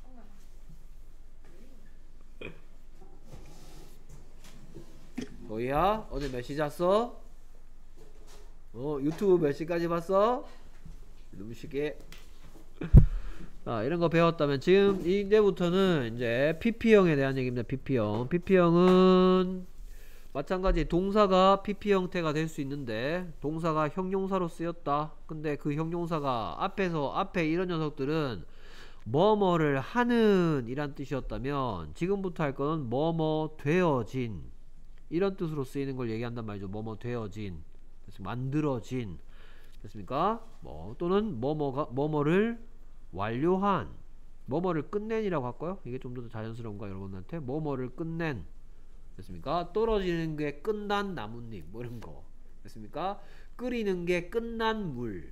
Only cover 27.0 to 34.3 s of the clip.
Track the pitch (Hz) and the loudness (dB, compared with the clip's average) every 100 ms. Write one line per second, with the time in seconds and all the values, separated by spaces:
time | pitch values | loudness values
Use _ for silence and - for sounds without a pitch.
27 | 135 151 190 185 160 170 185 165 156 - | 0 0 -2 0 0 0 0 -2 -2 -2
28 | 135 160 143 117 139 - - - - - | -2 0 -2 -4 -8 -12 -14 -14 -14 -12
29 | - 131 202 214 190 170 156 139 127 240 | -2 4 6 6 6 4 4 2 0 0
30 | 240 240 220 196 170 147 113 131 147 143 | 4 6 8 6 6 2 -2 -4 -6 -6
31 | 135 135 123 110 127 143 127 92 78 80 | -4 -4 -2 -4 -2 -2 -2 -2 -6 -4
32 | 170 202 190 170 151 131 143 160 123 123 | 0 0 -2 -2 -2 0 0 0 0 0
33 | 160 165 156 156 156 - 139 175 180 135 | 2 2 2 2 -2 -4 0 4 4 2
34 | 113 131 120 | 0 -4 -4